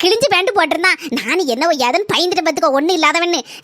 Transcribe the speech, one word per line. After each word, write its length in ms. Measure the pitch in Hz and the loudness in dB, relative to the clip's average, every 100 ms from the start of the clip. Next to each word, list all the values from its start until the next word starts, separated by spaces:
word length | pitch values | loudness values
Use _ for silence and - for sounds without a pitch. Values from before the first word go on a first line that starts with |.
கிழிஞ்சு 220 | 359 440 - | 0 2 2
பேண்ட் 200 | 359 381 | 2 0
போட்டிருந்தான். 720 | 403 320 320 370 320 320 254 | 0 0 2 0 0 -4 -6
நானு 220 | 214 339 302 | -2 -2 -2
என்ன 220 | 226 330 | 0 0
ஏதுன்னு 440 | 294 240 330 415 | 0 0 -2 0
பயந்துட்டு 320 | 359 359 349 320 | 0 0 0 -2
பாத்துக்கோ, 340 | 302 311 269 | 0 0 2
ஒண்ணு 120 | 320 | 0
இல்லாதவன்னு. 500 | 359 302 330 349 339 - - | 2 2 2 0 -2 -4 -2